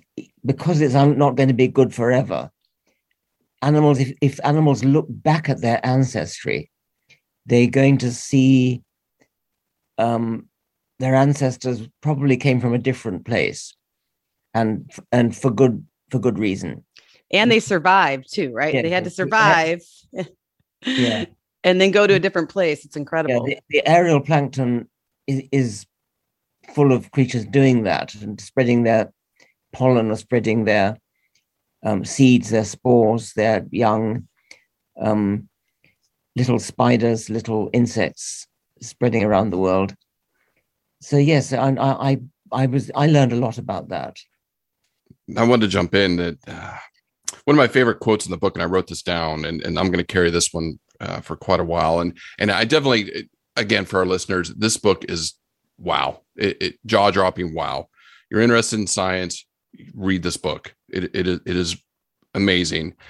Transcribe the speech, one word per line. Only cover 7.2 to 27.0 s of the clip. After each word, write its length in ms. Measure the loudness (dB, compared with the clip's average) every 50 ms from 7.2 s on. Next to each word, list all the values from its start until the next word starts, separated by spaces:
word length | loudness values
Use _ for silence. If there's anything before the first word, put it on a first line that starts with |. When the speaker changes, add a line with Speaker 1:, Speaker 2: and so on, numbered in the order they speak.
| _ _ _ _ _
Speaker 1:
they're 220 | 2 4 4 4
going 300 | 4 4 4 4 4 4 4
to 120 | 0 -4
see, 680 | -6 -8 -6 -2 2 2 4 6 4 4 4 2 -2 -4 -10 _ _ _ _ _ _ _ _ _ _ _ _ _ _ _ _ _ _ _ _ _ _
um, 500 | -2 -2 -2 0 -2 -2 -4 -6 -8 -10 _ _ _ _ _ _ _ _ _ _ -6
their 160 | -2 2 4
ancestors 720 | 4 4 4 2 0 -2 -2 -2 -4 -6 -6 -6 -6 -8 -14 _ _
probably 360 | -4 -4 -2 0 2 2 2
came 220 | 2 2 2 2 2
from 140 | 0 0 -2
a 40 |
different 480 | 0 -2 -2 -4 -4 -6 -8 -8 -8 -6
place, 500 | -4 -2 -2 -2 -2 -4 -8 -14 -18 -20 _ _ _ _ _ _ _ _ _ _ _ _ _ _ _ -2
and, 360 | -2 0 0 -2 -4 -8 -14 -20 -20 -8 _
and 240 | 0 2 2 0 -2
for 160 | -2 -2 -2
good, 340 | 2 4 2 2 2 -2 -8 -16 _ _ _ _
for 100 | -6 -2
good 180 | -2 -2 -2
reason. 460 | 0 -2 -2 -2 -4 -6 -10 -10 -12 -18 _ _ -20 _ _ _ _ _ _
Speaker 2:
And 200 | 0 2 4 4
they 80 | 2 2
survived 720 | 2 0 -2 0 2 2 4 4 4 2 0 -4 -8 -8 -6
too, 180 | -6 -6 -4
right? 220 | -4 -4 -2 -2 0
Speaker 1:
Yeah, 80 | -2
Speaker 2:
They 80 | -2 0
had 140 | -2 -2 -4
to 40 | -4
Speaker 1:
they 0 |
had 60 | -6
Speaker 2:
survive 680 | -6 -4 0 2 4 4 4 4 4 2 0 -4 -6 -8 _ _ _ _ _ -12
<laughs> 140 | -12 -12 -12 _ _ _ _ _ _ _ _ _ _ -8
Speaker 1:
Yeah. 400 | -4 -2 0 0 0 -2 -4 -6 -10 _ _ _ _ _ _ 0
Speaker 2:
and 160 | 2 4 4
then 120 | 4 4
go 160 | 4 4 4
to 80 | 4 4
a 40 | 2
different 300 | 2 0 -2 -4 -4 -4
place. 360 | -2 0 0 0 -2 -4 -8
It's 100 | -12 -10
incredible. 520 | -10 -8 -4 -4 -4 -2 0 -2 -2 -2
Speaker 1:
Yeah, 120 | -4 -6 -8 _ _
the, 100 | -2 0
the 60 | 2
aerial 320 | 4 4 4 6 4 2 2
plankton 680 | 2 2 0 0 0 -2 -4 -4 -2 0 -2 -2 -4 -8 _ _ _ _ _ _ _
is, 160 | -4 -4 -4 -4 -2
is 340 | 0 0 0 0 -4 -10 -16 _ _ _ _ _ _ _ _ _ _ _ _ _ _ _ _ -8 0
full 180 | 2 4 4
of 200 | 4 2